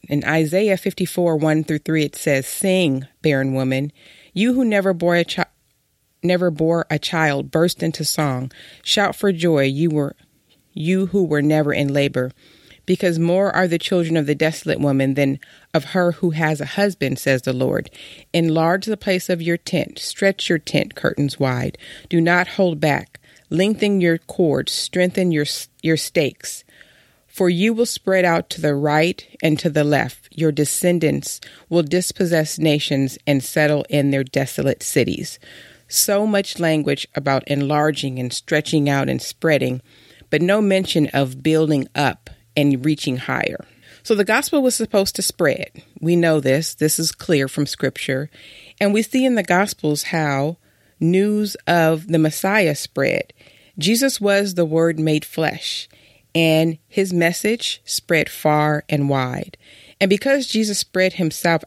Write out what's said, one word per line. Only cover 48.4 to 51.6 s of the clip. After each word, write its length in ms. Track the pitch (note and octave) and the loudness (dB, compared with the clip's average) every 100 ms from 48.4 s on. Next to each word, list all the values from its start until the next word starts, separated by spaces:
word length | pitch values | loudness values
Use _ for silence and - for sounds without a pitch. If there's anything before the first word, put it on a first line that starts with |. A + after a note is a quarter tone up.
| - - - - | -20 -20 -14 -2
And 140 | G3+ | 0
we 80 | G#3 | 0
see 220 | A3 C4 | 0 0
in 100 | C4 | 2
the 80 | A#3 | 2
Gospels 640 | F3+ F3+ G3+ - D#3 D3 | 2 2 0 -2 -2 -2
how 540 | - E3 D3+ C3+ D3 E3+ _ _ _ - | -2 -2 0 0 -2 -4 _ _ _ -2
news 560 | E3 F#3 G#3 G#3+ G#3 - | 2 2 2 0 -2 -4